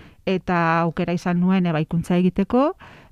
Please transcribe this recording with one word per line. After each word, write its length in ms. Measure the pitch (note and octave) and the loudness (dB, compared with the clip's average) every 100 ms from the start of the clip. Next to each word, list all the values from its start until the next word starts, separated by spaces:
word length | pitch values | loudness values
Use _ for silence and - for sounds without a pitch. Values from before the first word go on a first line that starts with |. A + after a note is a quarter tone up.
| - - - | -20 -10 -4
eta 540 | F#3 - F3 E3 E3 | -4 -2 0 2 0
aukera 320 | E3+ D#3 F3 | 0 -2 -4
izan 260 | G#3+ F3+ F3 | -2 -2 0
nuen 260 | F3+ F#3+ F3 | 2 2 2
ebaikuntza 520 | D#3 D#3+ E3+ - F3+ | -2 -2 -4 0 2
egiteko, 580 | F3+ F#3+ G3 A#3+ D4 F#4+ - - - | 2 0 0 0 0 -2 -14 -20 -16